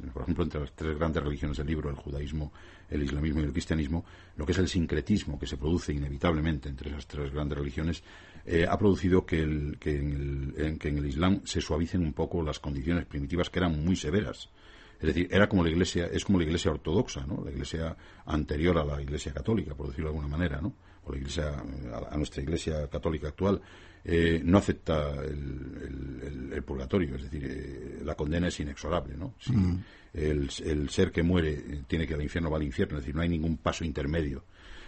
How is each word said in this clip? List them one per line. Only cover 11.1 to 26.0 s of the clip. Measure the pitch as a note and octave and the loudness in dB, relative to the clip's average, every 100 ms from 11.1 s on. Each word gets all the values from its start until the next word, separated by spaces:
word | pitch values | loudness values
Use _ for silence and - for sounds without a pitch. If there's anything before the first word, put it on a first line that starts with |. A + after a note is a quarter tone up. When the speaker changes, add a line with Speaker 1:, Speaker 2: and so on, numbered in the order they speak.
| C2+ F2+ G2 - | 2 4 4 0
Speaker 1:
se | - | -4
suavicen | - D#2 E2 F#2 | 0 0 2 2
un | D#2+ | 0
poco | C#2+ E2 F2 | 0 -2 0
las | D#2 C#2+ | -2 -4
condiciones | D2 C#2 C#2 F2 - | -4 -2 0 0 0
primitivas | D2 C#2 E2+ F2 | -4 -2 0 0
que | F2+ | 2
eran | E2+ D#2 | 2 2
muy | D#2+ F2+ | 2 2
severas. | D2+ G2 G2 - - - - - - - | 2 0 0 -6 -14 -20 -20 -20 -20 -2
Es | D#2+ | 0
decir, | D#2 F2+ | 2 4
era | F#2+ G#2 | 6 6
como | G2 | 6
la | E2 | 6
iglesia, | D#2+ F#2 F2 E2+ | 4 4 2 0
es | F2+ | 0
como | - F#2+ | 4 4
la | D#2 | 4
iglesia | E2+ - | 2 2
ortodoxa, | D2+ - F2+ B2+ - C#2 | 0 2 2 0 -4 -4
¿no? | C2+ | -4
La | - | -4
iglesia | C#2 - D#2+ D#2+ D#2+ - - - | -6 -6 -4 -4 -6 -14 -16 -2
anterior | D#2 D2 D2 E2+ E2 | -2 0 2 4 4
a | D2 | 2
la | C#2+ | -2
iglesia | C#2 D2 - | -4 -4 -4
católica, | - - A2 C#2+ C#2+ | -4 0 0 0 -6
por | C#2+ | -6
decirlo | D2+ D#2+ | -4 -4
de | D2+ | -2
alguna | C#2+ D2+ | -2 0
manera, | F2 C#2 | 0 0
¿no? | F2+ - - - | -4 -6 -16 -14
O | - | -10
la | C#2 | -6
iglesia, | C#2 - D2 | -4 -2 -2
eh, | C#2+ - C2+ B1 | -4 -6 -8 -8
a, | A#1 - | -8 -4
a | D2 | -2
nuestra | D2 - | -2 -4
iglesia | C#2+ E2 - D#2 C#2+ | -2 -2 0 -2 -2
católica | E2 E2+ D#2 D2 | -2 -2 -2 -4
actual, | - F#2+ G2 - - - - E2 | 0 2 2 -2 -18 -20 -12 2
eh, | E2+ E2 E2 | 4 6 4
no | D2+ F#2 | 6 6
acepta | - - - D#2+ D2 C#2+ | 6 0 0 0 0 -2
el, | C#2 C#2+ C#2 C2+ C2+ - | -4 -4 -6 -8 -8 -10
el, | C2+ C2+ | -10 -8